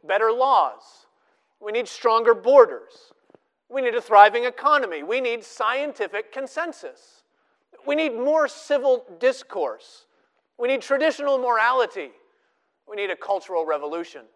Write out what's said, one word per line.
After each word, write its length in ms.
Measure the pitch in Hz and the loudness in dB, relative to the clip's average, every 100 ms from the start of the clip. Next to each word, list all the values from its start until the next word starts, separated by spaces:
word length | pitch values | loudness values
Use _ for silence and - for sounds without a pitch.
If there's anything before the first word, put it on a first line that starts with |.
better 280 | - 196 220 | -2 0 0
laws. 760 | 240 262 233 143 107 - _ _ _ _ _ _ _ | 2 2 4 2 -4 -20 _ _ _ _ _ _ _
We 120 | 208 | -6
need 160 | 226 214 | -6 -6
stronger 480 | - 240 226 233 | -4 0 2 2
borders. 760 | 226 208 277 226 123 - - _ _ _ - _ _ _ | 2 6 8 8 2 -16 -20 _ _ _ -20 _ _ _
We 140 | 269 | -4
need 140 | 247 | -4
a 60 | 233 | -4
thriving 440 | - 208 208 233 | 4 8 8 6
economy. 560 | 247 247 285 294 226 160 | -6 -4 0 0 -2 -8
We 200 | 156 247 | -6 -4
need 220 | 254 233 | -4 -8
scientific 880 | - - 220 262 294 - 190 202 214 | -12 -6 -4 -4 -6 -8 -8 -8 -10
consensus. 920 | 269 269 302 339 - 143 123 _ _ _ _ _ _ _ - | -12 -10 -8 -8 -10 -18 -20 _ _ _ _ _ _ _ -14
We 100 | - | -6
need 180 | 294 311 | -2 -2
more 340 | 233 262 311 294 | -4 -2 0 -2
civil 580 | - - 285 269 254 - 170 | -6 -4 -2 0 0 -4 -2
discourse. 880 | 247 247 - 196 139 107 - - _ _ _ _ _ - | -2 -2 -10 -6 -6 -6 -20 -20 _ _ _ _ _ -6
We 80 | 240 | -4
need 140 | 269 | -4
traditional 560 | - 277 311 277 285 269 | -2 0 0 0 -2 -2
morality. 720 | 247 226 233 254 247 202 139 _ _ _ _ _ _ _ _ | 0 0 2 0 -2 -4 -14 _ _ _ _ _ _ _ _
We 80 | |
need 140 | 208 196 | -8 -8
a 60 | |
cultural 500 | 175 - 196 - 175 | -8 -4 -6 -4 -6
revolution. 600 | 160 151 147 165 165 147 110 | -2 -4 -4 -8 -10 -16 -20